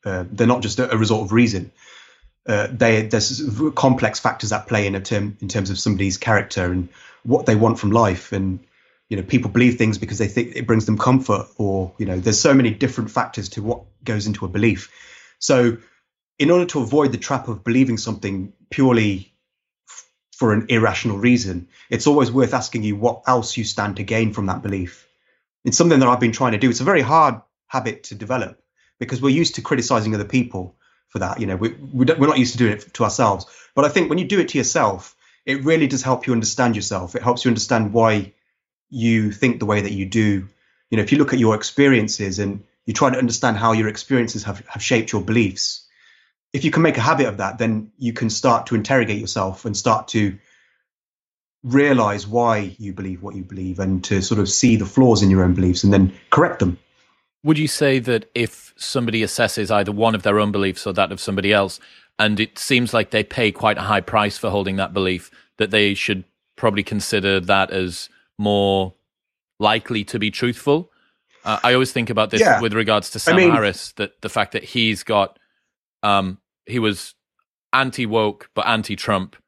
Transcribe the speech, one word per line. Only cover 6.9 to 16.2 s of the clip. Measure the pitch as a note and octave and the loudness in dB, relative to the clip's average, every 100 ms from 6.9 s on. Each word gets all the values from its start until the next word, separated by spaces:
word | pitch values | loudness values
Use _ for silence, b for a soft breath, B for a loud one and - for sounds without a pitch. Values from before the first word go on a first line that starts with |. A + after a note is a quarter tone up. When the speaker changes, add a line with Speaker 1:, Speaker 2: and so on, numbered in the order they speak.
| B B B | B B B
Speaker 1:
what | A#2 C3 | 0 0
they | - G#2+ | 4 4
want | A2+ A2 | 4 2
from | G2+ | 0
life. | A2+ A2 F2+ - | 2 2 0 -6
And, | G2+ F#2+ F#2 _ _ _ _ _ | -4 -4 -6 _ _ _ _ _
you | G2+ | -8
know, | |
people | F#2+ B2+ A#2+ | 0 0 2
believe | A#2+ B2 A#2+ | 4 4 4
things | A2 G2+ | 0 0
because | - G#2+ | -6 -4
they | G#2+ | -2
think | B2 A#2 | -2 -4
it | - A#2 | -6 0
brings | A2+ A2 | 0 2
them | G#2 | 0
comfort, | - C3 C3 G2+ - _ | 4 2 2 -4 -4 _
or, | G2+ G2 F#2 - | -4 -2 -6 -6
you | G#2+ | -6
know, | F#2 | -2
there's | G2 G#2+ | 0 2
so | D3 | 4
many | C3+ A#2+ | 4 4
different | G#2+ C3+ - A2 | 0 -4 -4 -6
factors | - A2+ - G2 | -4 -4 -8 -10
to | - | -8
what | G#2+ A#2+ - _ | -6 -8 -10 _
goes | - G#2+ G#2 | -6 -6 -4
into | G2+ | -6
a | F#2 | -6
belief. | F#2+ G#2 F#2 - B B B B B | 0 0 0 -8 B B B B B
So | - C3 A#2+ A2+ b b _ _ | 0 4 4 0 b b _ _